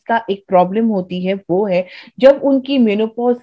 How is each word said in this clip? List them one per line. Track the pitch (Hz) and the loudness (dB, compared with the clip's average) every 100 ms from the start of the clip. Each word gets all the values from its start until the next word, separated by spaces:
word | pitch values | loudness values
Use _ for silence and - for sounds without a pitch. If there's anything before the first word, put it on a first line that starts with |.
| - | -4
का | - - | -4 -4
एक | 196 - | -8 -2
problem | 185 180 208 226 | 0 0 0 -2
होती | 202 185 180 | -2 -6 -6
है, | 185 | -4
वो | 196 196 180 208 | -6 -4 -2 -2
है | 180 180 - - - | -2 -4 -12 -20 2
जब | 262 285 | 4 4
उनकी | 277 269 262 277 | 2 -2 0 0
menopause | 226 202 220 220 240 247 | 0 0 -4 -2 -2 -2